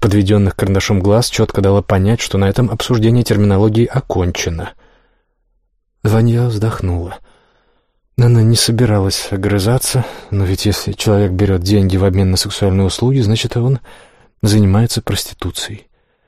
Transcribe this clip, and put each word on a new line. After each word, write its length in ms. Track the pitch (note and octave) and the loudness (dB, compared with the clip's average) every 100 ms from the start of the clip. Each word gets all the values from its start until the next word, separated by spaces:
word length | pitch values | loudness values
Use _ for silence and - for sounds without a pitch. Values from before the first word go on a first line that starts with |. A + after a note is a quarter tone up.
подведённых 560 | - G#2 F#2+ G#2 F#2+ - | 0 2 2 2 2 0
карандашом 440 | F#2+ G2 - G2+ | -2 0 0 0
глаз, 280 | G2 G#2+ B2 | 2 2 0
чётко 320 | - A2 - | -2 -2 0
дала 220 | G2 G2+ | 2 2
понять, 360 | - G2 G2 A#2 | 0 0 2 0
что 200 | - G2 | -2 -2
на 100 | G2 | 0
этом 220 | G2+ A2+ | 0 -2
обсуждение 520 | A2 - A#2+ A2+ A#2+ | -2 -2 0 2 2
терминологии 640 | A#2 G2+ G#2 G2 A2 G#2+ | 2 2 2 2 2 2
окончено. 840 | A#2+ C3 - A2 F2 E2+ - E2 D#2+ - _ _ _ _ _ _ _ _ _ _ _ _ | 0 -2 -2 -2 -2 -4 -6 -8 -10 -14 _ _ _ _ _ _ _ _ _ _ _ _
Ванья 440 | G#2+ A2 A#2 A#2 B2 | -2 2 2 2 0
вздохнула. 720 | G#2+ A2+ A2 F#2 F2 E2+ - - _ _ _ _ _ _ _ _ - | -2 -4 -4 -4 -4 -6 -14 -20 _ _ _ _ _ _ _ _ 0
Она 240 | A#2+ A#2 | 4 4
не 140 | A2 A#2 | 4 2
собиралась 720 | - A#2 A#2+ G#2+ F#2+ - - | 0 0 0 2 0 -4 -6
огрызаться, 760 | G2 G2+ G2+ G2 B2+ - C3 - - - | -4 -2 0 0 -2 -2 -4 -4 -8 -6
но 140 | G2+ | -2
ведь 200 | F#2 F#2+ | -2 -2
если 280 | G#2+ G2 - | -2 -2 -4
человек 400 | F#2+ - G2+ G2+ | -4 0 2 2
берёт 280 | F#2 G2+ F#2 | 0 0 0
деньги 380 | F#2 G#2 F#2+ F#2 | 0 2 2 2
в 80 | G2 | 2
обмен 240 | F#2+ F#2+ | 2 2
на 80 | F#2+ | 0
сексуальные 480 | G#2 - G2+ F#2 G2 | -4 -2 0 2 0
услуги, 340 | - B2 C3+ | 0 0 0
значит, 380 | G#2 A2 - A#2+ | 0 0 -2 -2
он 220 | B2 C#3 - - - _ _ _ | -2 -2 -6 -20 -20 _ _ _
занимается 600 | G#2 G#2+ G2+ G2+ A#2 - | 0 2 4 4 2 -2
проституцией. 880 | - G2 - - F#2 - - G#2 - _ _ _ | -4 -6 -8 -10 -10 -8 -10 -14 -20 _ _ _